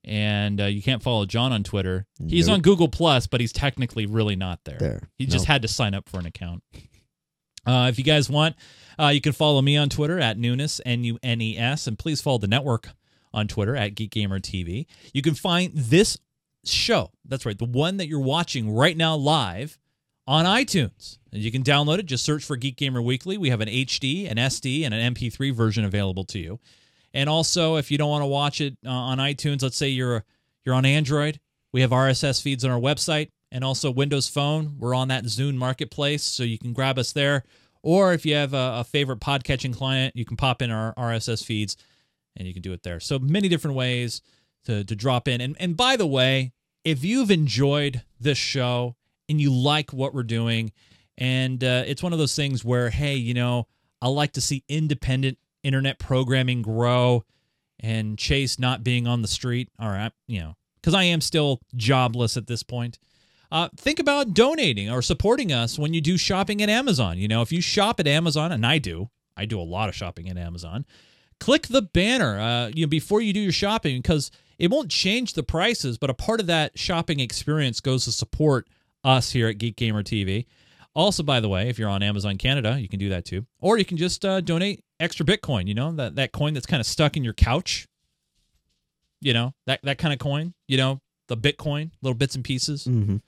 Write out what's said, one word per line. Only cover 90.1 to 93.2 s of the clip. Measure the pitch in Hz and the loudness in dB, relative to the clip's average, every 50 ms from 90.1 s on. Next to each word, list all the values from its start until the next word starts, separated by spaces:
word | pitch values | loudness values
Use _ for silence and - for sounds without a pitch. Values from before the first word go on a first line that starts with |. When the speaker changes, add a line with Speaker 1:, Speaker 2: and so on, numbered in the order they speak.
| 143 | 0
Speaker 1:
coin, | 131 - 143 139 147 160 175 175 _ _ | 0 -2 -2 -2 -2 -4 -6 -10 _ _
you | - 135 | -2 0
know, | 131 131 135 135 135 _ _ _ _ _ | 2 2 0 0 -4 _ _ _ _ _
the | _ 123 | _ -6
Bitcoin, | 113 110 143 156 - - 151 143 147 156 165 - _ | 0 0 0 0 0 -4 -4 -4 -4 -6 -8 -12 _
little | - 131 123 | -4 -4 0
bits | 113 139 131 - | 0 0 -2 -2
and | 135 123 | -6 -4
pieces. | - 135 127 - - 147 143 - | -4 -4 -2 -2 -4 -4 -4 -2
Speaker 2:
Mm-hmm. | 127 127 113 101 104 98 107 | 0 2 2 2 2 0 -2